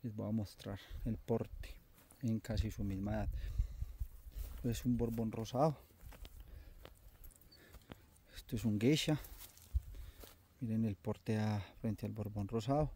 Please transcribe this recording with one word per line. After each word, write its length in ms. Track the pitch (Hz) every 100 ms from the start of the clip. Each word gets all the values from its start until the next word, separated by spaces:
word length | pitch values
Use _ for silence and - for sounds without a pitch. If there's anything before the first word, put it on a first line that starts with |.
Les 120 | 120
voy 140 | 107 104
a 40 |
mostrar 460 | 110 104 - 101 101 - - 123
el 100 | 110
porte 580 | - 113 - - - - - - - -
en 160 | 117 110
casi 300 | - 107 107
su 140 | -
misma 300 | 104 95 101
edad. 140 | 107 104 - - - - - - - - - - - - -
Es 200 | 120 113
un 140 | 123 117
Borbón 340 | 117 113 113
rosado. 460 | 113 110 127 156 139 - - - - - - - - - - - - - - - - - - - - - - - - - -
Esto 200 | - 113
es 80 |
un 140 | 117 104
Geisha. 400 | 117 151 - 151 - - - - - - - - - - - - - -
Miren 240 | 113 110
el 120 | 113 98
porte 420 | - 104 - 110
a, 220 | 107 104 95 -
frente 240 | 113 101
al 80 | 107
Borbón 360 | 107 104 104 98
rosado. 420 | 113 113 143 147